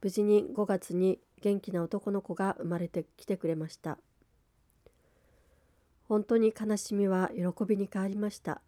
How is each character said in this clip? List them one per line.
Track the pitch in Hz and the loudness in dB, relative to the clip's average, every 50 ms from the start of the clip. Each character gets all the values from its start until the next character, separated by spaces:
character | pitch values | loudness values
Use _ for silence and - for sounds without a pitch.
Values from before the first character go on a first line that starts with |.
無 | - 202 | -4 -2
事 | 180 - 208 | 0 2 4
に | 208 208 208 - - 254 | 6 6 6 6 2 -2
五 | 233 208 | -2 0
月 | 190 202 180 - - 170 | 0 0 -2 -2 -2 0
に | 180 185 190 185 - _ _ _ _ | 2 4 4 2 0 _ _ _ _
元 | - 208 202 196 | 0 0 0 0
気 | - - 185 | -2 -4 -2
な | 175 170 | -2 -2
男 | 165 - 202 - - | -2 -4 -4 -4 -2
の | 202 196 190 | -2 -4 -4
子 | - 170 | -4 -4
が | - 196 196 - - | -2 -2 -2 -2 -2
生 | - | -4
ま | 165 170 170 | -4 -2 -2
れ | 175 165 | -4 -4
て | _ 180 156 - _ | _ -6 -6 -6 _
き | _ - | _ -6
て | - 196 | -6 -6
く | 180 - | -2 0
れ | 165 165 | -2 -2
ま | 160 156 160 | -2 -4 -8
し | - | -10
た。 | - _ 160 151 - _ _ _ _ _ _ _ _ _ _ _ _ _ _ _ _ _ - _ _ _ _ _ _ _ _ _ _ _ _ _ _ _ _ _ _ _ _ _ _ _ _ | -10 _ -8 -8 -8 _ _ _ _ _ _ _ _ _ _ _ _ _ _ _ _ _ -20 _ _ _ _ _ _ _ _ _ _ _ _ _ _ _ _ _ _ _ _ _ _ _ _
本 | 220 214 208 | 0 0 2
当 | - 233 | 2 2
に | 226 226 220 220 - | 4 4 2 2 0
悲 | 220 214 214 | -4 -2 -2
し | 202 - - 214 | -2 -2 -4 0
み | 202 202 196 | 2 2 2
は | 190 185 185 - - | 2 2 0 0 -2
喜 | - 175 180 175 - 220 | -2 -4 -4 -2 -2 0
び | 185 220 | 0 0
に | 196 202 196 - | 0 0 -4 -4
変 | 196 190 | -4 -4
わ | 196 | -2
り | 196 | -4
ま | 208 208 208 | -4 -4 -6
し | - - | -6 -8
た。 | _ - 151 - _ | _ -8 -8 -8 _